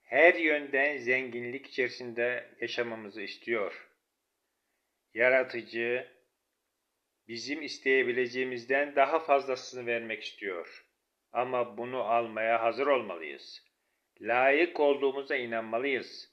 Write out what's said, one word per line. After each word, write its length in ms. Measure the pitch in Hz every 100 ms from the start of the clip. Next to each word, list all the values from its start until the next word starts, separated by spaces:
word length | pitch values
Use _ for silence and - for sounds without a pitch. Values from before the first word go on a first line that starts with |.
Her 340 | _ 127 165
yönden 600 | 170 165 147 143 135 143 143
zenginlik 680 | 120 127 131 117 120 135 -
içerisinde 840 | - 123 - 123 113 120 120 - _
yaşamamızı 640 | 117 - 117 113 107 107
istiyor. 640 | 98 - - 113 95 - - _ _ _ _ _ _ _ _ _ _ _ _
Yaratıcı, 920 | 107 127 131 127 123 107 113 117 123 - _ _ _ _ _ _ _ _ _ _ _ -
bizim 340 | 117 120 151
isteyebileceğimizden 1300 | - - 135 131 120 123 123 123 127 123 117 135 147 143
daha 220 | 135 160
fazlasını 680 | 160 139 131 127 - 123 120
vermek 360 | 117 113 107
istiyor. 640 | - - 101 87 80 - _ _ _ _ _
Ama 460 | 117 127 123 113 104
bunu 240 | 120 127
almaya 600 | 107 117 117 110 113 117
hazır 240 | 117 113 139
olmalıyız. 760 | 135 107 87 78 69 - - _ _ _ _ _ _
Layık 600 | 104 123 131 143 170 -
olduğumuza 560 | 147 135 139 135 135 143
inanmalıyız. 960 | 120 113 113 113 139 127 92 - -